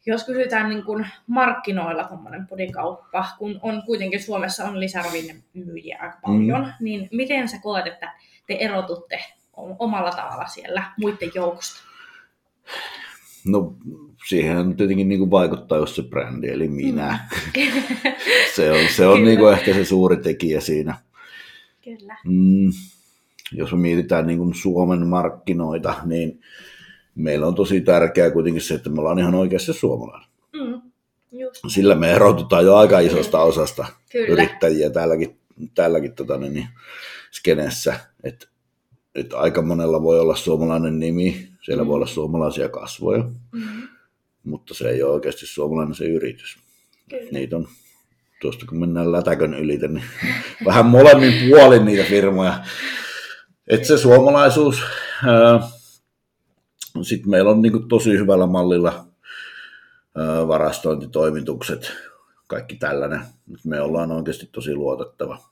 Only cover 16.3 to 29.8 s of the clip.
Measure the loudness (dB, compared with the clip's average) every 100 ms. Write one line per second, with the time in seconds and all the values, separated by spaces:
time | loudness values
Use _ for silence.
16.3 | -10 -8 -6 -6 -4 -4 -4 -6 -8 -8
17.3 | -12 -8 -4 -2 -4 -6 -6 -6 -6 -2
18.3 | 0 0 0 2 2 2 4 6 8 6
19.3 | 8 6 6 2 0 2 2 4 2 0
20.3 | -4 -2 -4 -2 -4 -4 -8 _ _ -20
21.3 | -20 -20 -20 _ _ -20 -20 -20 -16 -2
22.3 | 2 4 4 2 0 -10 _ _ _ _
23.3 | _ -16 -10 -4 0 0 0 0 -2 0
24.3 | -2 -4 -4 -4 0 0 0 0 -2 -4
25.3 | -8 -6 -4 -4 -6 -6 -8 -6 -6 -6
26.3 | -10 _ -20 -20 -20 -20 -20 _ -8 -4
27.3 | -2 -2 -2 0 0 4 4 4 2 2
28.3 | 2 -2 -4 -6 -8 -6 -4 -2 -2 0
29.3 | 0 0 -2 -4 -4